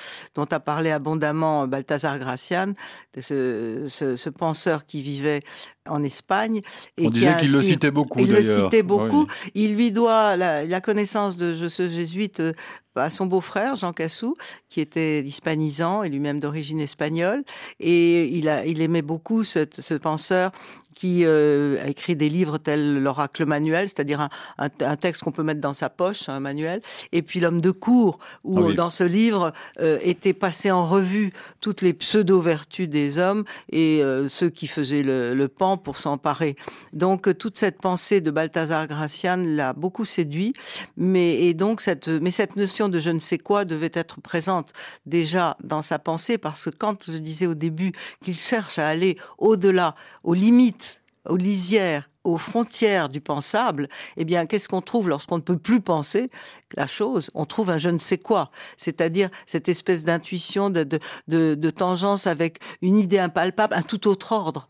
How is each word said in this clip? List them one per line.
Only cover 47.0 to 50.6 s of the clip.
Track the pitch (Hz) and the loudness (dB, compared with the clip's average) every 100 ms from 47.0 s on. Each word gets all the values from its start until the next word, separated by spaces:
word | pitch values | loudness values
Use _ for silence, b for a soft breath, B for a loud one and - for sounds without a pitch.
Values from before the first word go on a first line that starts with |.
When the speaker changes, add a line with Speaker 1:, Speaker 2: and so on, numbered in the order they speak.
| - | -8
Speaker 1:
je | 160 | -10
disais | 156 156 180 | -8 -2 -2
au | 156 | 0
début | 165 160 190 B B B | -4 -2 -4 B B B
qu'il | - 170 | -8 -6
cherche | - 226 180 - | -2 -2 -2 -2
à | 151 | 0
aller | 160 185 - B - | 2 0 0 B 0
au-delà, | 202 214 196 185 165 - B B | 4 4 4 4 2 -2 B B
aux | 170 180 | 0 2
limites, | 214 240 | 6 8